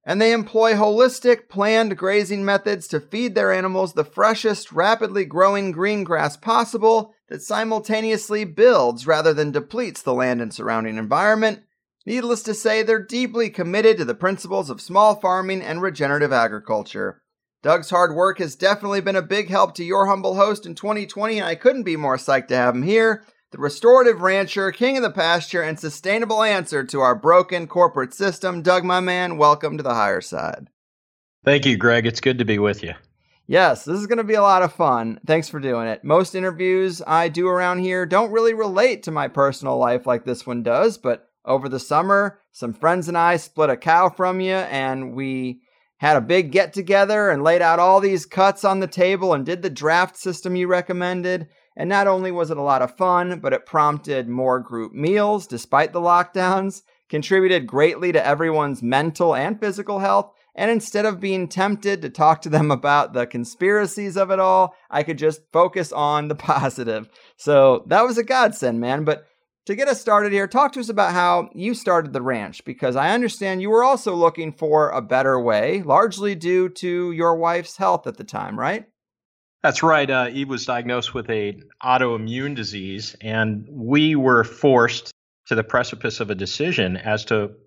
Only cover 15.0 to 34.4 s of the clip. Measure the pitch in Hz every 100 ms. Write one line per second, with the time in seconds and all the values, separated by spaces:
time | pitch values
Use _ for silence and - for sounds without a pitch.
15 | 214 208 185 185 185 190 - 165 190 147
16 | 139 147 147 127 113 104 - 107 101 101
17 | 98 - _ _ _ _ 143 170 151 180
18 | 175 156 190 190 160 - 190 202 202 202
19 | 190 190 156 202 180 190 196 - 170 196
20 | 196 196 190 190 208 208 170 165 202 214
21 | 202 202 220 214 175 165 247 262 180 156
22 | 143 131 - 135 131 127 123 123 160 220
23 | 226 214 - _ _ - 139 - 226 262
24 | 240 185 185 196 190 202 190 - 247 269
25 | 220 190 165 170 - 175 156 156 156 -
26 | 185 220 226 214 220 190 156 147 127 143
27 | 131 113 156 180 180 175 160 175 170 143
28 | 127 - 196 160 185 175 165 180 180 180
29 | 180 180 180 156 147 147 151 151 135 117
30 | 101 92 - 73 78 - - _ _ _
31 | _ _ _ _ 135 143 139 110 120 117
32 | 113 113 135 123 110 104 104 101 - -
33 | _ _ _ _ - 160 175 - 147 190
34 | 208 226 208 214